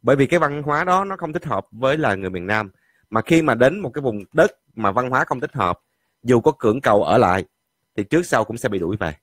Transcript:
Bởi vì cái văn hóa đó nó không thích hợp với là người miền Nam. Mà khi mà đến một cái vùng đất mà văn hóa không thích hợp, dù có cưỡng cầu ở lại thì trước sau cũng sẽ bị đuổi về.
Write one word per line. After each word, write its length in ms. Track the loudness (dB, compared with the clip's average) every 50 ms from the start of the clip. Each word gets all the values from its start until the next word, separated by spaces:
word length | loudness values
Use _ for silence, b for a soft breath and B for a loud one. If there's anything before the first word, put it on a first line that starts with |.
Bởi 140 | 2 2 2
vì 100 | 2 2
cái 140 | 2 2 0
văn 220 | 0 0 -2 -6
hóa 220 | -4 -4 -2 -2 0
đó 200 | 0 0 0 0
nó 120 | -4 -8
không 160 | -8 -10 -8
thích 120 | -8 -8 -6
hợp 220 | -4 -6 -6 -6 _
với 280 | -8 -4 -2 0 0 0
là 160 | 0 0 -2
người 160 | -2 -4 -6
miền 160 | -8 -6 -4
Nam. 240 | -4 -2 -4 -4 -6 _ _ _ _ _ _ _ _
Mà 100 | -4 -4
khi 220 | 0 2 2 2
mà 120 | 4 2 2
đến 260 | 4 4 2 2 0
một 100 | -10 -8 -8
cái 80 | -4
vùng 220 | -4 -4 -4 -6 -12 _
đất 200 | 2 2 2 2 0 _ _ _ _
mà 180 | -4 -2 0
văn 180 | 0 0 -2 0
hóa 140 | -2 -2 -2
không 160 | -2 -4 -6
thích 140 | -6 -8 _
hợp, 260 | -2 -2 -2 -2 _ _ _ _ _ _ _ _ _
dù 180 | 2 2 2 4
có 120 | 4 2
cưỡng 280 | 0 _ 0 0 0 2
cầu 240 | 2 2 2 4 4
ở 140 | 4 4 4
lại 260 | 4 4 2 0 -2 _ _ _ _ _ _ _ _ _ _
thì 80 | -8 -4
trước 220 | 0 -2 -2 0
sau 180 | 0 0 0 0
cũng 120 | -2 -6
sẽ 120 | -6 -6 -4
bị 100 | -4 -2
đuổi 180 | -4 -4 -4
về. 180 | -4 -4 -6 -6 _